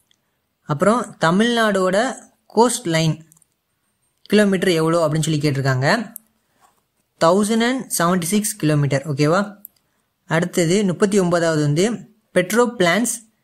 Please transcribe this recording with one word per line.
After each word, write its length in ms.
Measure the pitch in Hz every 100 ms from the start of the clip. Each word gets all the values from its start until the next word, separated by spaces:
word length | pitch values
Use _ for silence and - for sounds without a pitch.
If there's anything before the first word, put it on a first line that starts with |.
| _ _ _ _ _ _
அப்புறம், 540 | - 147 185 - - -
தமிழ்நாடோட 920 | 160 185 233 233 220 196 185 190 254 208 - _ _
கோஸ்ட் 400 | 208 240 240 170
லைன் 380 | 160 160 151 - _ _ _ _ _ _ _ _ _
கிலோமீட்டர் 460 | - 208 208 190 190
எவ்வளோ 400 | 165 160 170 156
அப்படின்னு 140 | 156
சொல்லி 180 | 156 151
கேட்டிருக்காங்க. 720 | 147 139 135 127 139 226 - - - _ _ _ _ _ _ _ _ _
தௌசண்ட் 380 | 165 190 208 226
அண்ட் 300 | 240 262 - -
செவன்டி 260 | 170 185
சிக்ஸ் 320 | 165 208 208 -
கிலோமீட்டர். 580 | 151 147 143 139 160
ஓகேவா? 400 | 135 147 180 208 - - _ _ _ _ _ -
அடுத்தது, 580 | 160 180 - 160 190
முப்பத்தி 340 | 196 170 214 202
ஒன்பதாவது 440 | 175 170 165 156
வந்து, 280 | 147 147 208 226 - _ _
petroplans 760 | 180 180 226 240 240 175 185 240 - - _